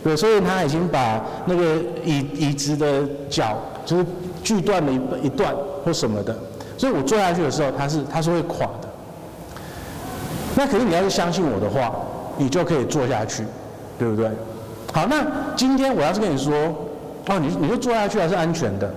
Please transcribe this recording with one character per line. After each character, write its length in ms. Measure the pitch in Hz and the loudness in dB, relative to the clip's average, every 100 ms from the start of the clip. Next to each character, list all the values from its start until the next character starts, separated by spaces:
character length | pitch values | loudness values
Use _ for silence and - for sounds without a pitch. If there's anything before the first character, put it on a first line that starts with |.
对， 140 | 160 156 | 2 2
所 100 | 214 | 4
以 140 | 214 | 4
他 220 | 175 190 | 4 2
已 40 | 160 | 2
经 200 | 156 175 | 2 2
把 360 | 151 120 110 110 - - | 2 2 0 -2 -6 0
那 100 | 175 | 2
个 200 | 175 160 175 - | 4 2 0 -4
椅-， 220 | 165 143 139 | 0 0 0
椅 200 | 143 147 | 0 0
子 220 | 143 143 147 | 0 0 2
的 280 | 151 139 143 - - | 4 4 0 -4 -4
脚 300 | - 117 107 - - - | 0 0 0 -6 -10 0
就 120 | 170 | 2
是 80 | 175 - - - | 2 -2 -8 -6
锯 160 | - 214 | 0 2
断 240 | 175 190 | 4 2
了 80 | 147 | 4
一， 360 | 131 127 131 139 | 0 0 -2 -2
一 20 | |
段 240 | - 180 135 139 - - | 0 0 0 -4 -4 -2
或 80 | |
什 160 | 160 127 | 0 0
么 140 | 104 | 0
的， 120 | 98 110 - - - - | -2 -4 -8 -12 -12 -2
所 120 | 269 | 0
以 40 | |
我 80 | 190 | 0
坐 140 | 135 220 | 2 4
下 160 | 190 | 4
去 100 | 170 | 2
的 80 | 156 | 0
时 100 | 135 | 2
候， 80 | 143 131 | 0 0
它 100 | 139 | 0
是， 160 | 156 139 | -2 -2
它 120 | 160 | -2
是 100 | 160 | 2
会 100 | 170 | 2
垮 220 | 143 - 117 - | 0 -2 -4 -4
的。 80 | - - - - - - - - - - - - - - - - - - | -12 -14 -16 -16 -16 -14 -14 -12 -12 -12 -10 -10 -10 -8 -6 -6 0 2
那 100 | 277 | 4
可 140 | 202 | 4
是 60 | 247 | 4
你 80 | |
要 80 | 165 | 4
是 80 | 196 | 2
相 220 | 190 175 | 2 0
信 140 | 170 165 | 2 2
我 140 | 101 | 2
的 100 | 101 | 2
话， 240 | 117 120 110 - - - - | 2 0 -2 -6 -8 -8 -2
你 100 | 135 | 0
就 160 | 180 | 2
可 100 | 165 | 2
以 120 | 160 147 | 2 2
坐 200 | 151 127 | 0 2
下 180 | 120 107 | 0 -2
去， 180 | - 107 - - - - - | -4 -8 -10 -14 -14 -14 -2
对 100 | 117 | 0
不 60 | 107 | 2
对？ 140 | 110 107 - - - - - | 0 -2 -8 -10 -12 -12 -2
好， 120 | - 175 | 0 2
那 200 | 294 302 - - - | 2 0 -2 -4 0
今 200 | 262 269 | 2 4
天 180 | 269 | 2
我 80 | 226 | 2
要 120 | 147 | 2
是 60 | 190 | 2
跟 120 | 214 | 0
你 40 | 139 | 0
说 160 | 139 147 156 160 - - - - - | 2 2 2 -2 -6 -10 -12 -12 -2
，“哦， 100 | 190 | 0
你， 120 | 143 175 | 0 2
你 80 | 151 | 0
就 80 | 226 | 0
坐 180 | 247 | 2
下 140 | 226 202 | 2 2
去 120 | 208 | 2
还 80 | 165 | 2
是 60 | |
安 200 | 190 165 | 2 2
全 240 | 165 117 98 | 0 0 -2
的。” 100 | 101 | -4